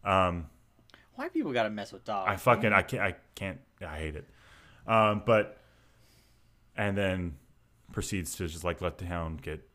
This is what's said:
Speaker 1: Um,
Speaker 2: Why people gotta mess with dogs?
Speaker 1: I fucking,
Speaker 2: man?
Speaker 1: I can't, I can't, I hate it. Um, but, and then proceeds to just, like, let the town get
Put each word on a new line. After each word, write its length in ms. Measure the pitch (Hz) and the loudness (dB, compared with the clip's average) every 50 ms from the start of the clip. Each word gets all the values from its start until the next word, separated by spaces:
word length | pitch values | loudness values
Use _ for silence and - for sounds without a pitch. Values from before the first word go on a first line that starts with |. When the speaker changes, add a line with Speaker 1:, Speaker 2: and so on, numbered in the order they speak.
| - | 2
Speaker 1:
Um, 460 | 98 95 95 92 90 87 87 80 78 _ _ _ _ _ _ _ _ - - _ _ _ | 4 4 6 6 4 2 -2 -6 -10 _ _ _ _ _ _ _ _ -20 -20 _ _ _
Speaker 2:
Why 140 | - 269 349 | -10 -10 -6
people 220 | - 330 285 165 127 | -4 -4 -4 -2 0
gotta 160 | 120 110 107 | 0 0 0
mess 220 | 107 104 101 - | -2 -6 -10 -10
with 120 | - 98 - | -12 -16 -8
dogs? 240 | - 107 101 95 104 | -6 -4 -2 0 0
Speaker 1:
I 40 | 101 92 | 0 2
fucking, 260 | - 127 120 110 110 | 4 4 4 4 4
Speaker 2:
man? 100 | 110 104 | 6 6
Speaker 1:
I 80 | 98 | 6
can't, 200 | 92 - - 120 95 | 4 4 -2 -2 -2
I 120 | 98 90 - _ _ _ | -2 -2 -4 _ _ _
can't, 240 | - 101 98 87 71 - _ _ _ | -10 -8 -8 -8 -10 -16 _ _ _
I 160 | 95 85 78 78 | -12 -10 -8 -6
hate 160 | 78 78 73 | -6 -6 -8
it. 120 | 71 69 _ - _ - - - - - - - - - - | -10 -14 _ -20 _ -20 -20 -20 -20 -20 -20 -20 -20 -2 2
Um, 340 | 113 110 110 107 104 104 98 | 4 6 6 6 4 2 2
but, 360 | - 117 107 104 - - - _ _ _ _ _ _ _ _ _ _ _ _ _ _ _ _ _ _ _ _ _ _ _ | 4 4 4 4 2 -6 -20 _ _ _ _ _ _ _ _ _ _ _ _ _ _ _ _ _ _ _ _ _ _ _
and 220 | - 107 101 98 98 | -2 -2 0 0 0
then 400 | 101 95 92 92 90 87 76 69 _ _ _ _ _ _ _ _ _ _ | 0 0 0 0 -2 -4 -6 -10 _ _ _ _ _ _ _ _ _ _
proceeds 440 | - - - - - 95 87 82 - | -6 -6 -4 -2 -4 -4 -4 -6 -6
to 120 | - 95 85 | -6 -6 -6
just, 160 | 78 85 80 | -6 -4 -4
like, 180 | 87 87 - | -4 -4 -2
let 160 | - 87 80 - | -4 -6 -6 -6
the 80 | 90 | -8
town 320 | 87 87 85 82 80 80 78 | -6 -6 -4 -4 -6 -8 -8
get 300 | - - 78 78 - _ | -8 -10 -10 -10 -12 _